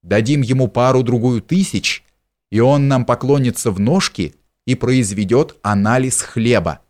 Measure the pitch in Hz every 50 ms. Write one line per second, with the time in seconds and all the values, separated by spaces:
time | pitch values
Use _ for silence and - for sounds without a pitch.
0 | _ 87 101 110 113 120 147 143 131 110 131 131 131 104 - 123 123 127 131 127
1 | 131 123 123 120 113 127 123 110 - - 160 185 196 - - 95 - - - -
2 | _ _ _ _ _ _ _ _ _ _ 101 110 117 131 143 143 139 139 139 127
3 | 120 - 120 - - 127 143 139 131 120 - - - 117 95 95 101 120 170 190
4 | - - - - - 151 _ _ _ _ _ _ _ 120 131 - - 120 131 131
5 | 117 98 101 101 104 92 117 135 156 - - _ - 104 104 101 101 107 120 131
6 | 131 131 - - - - - 120 110 117 120 101 82 85 71 - _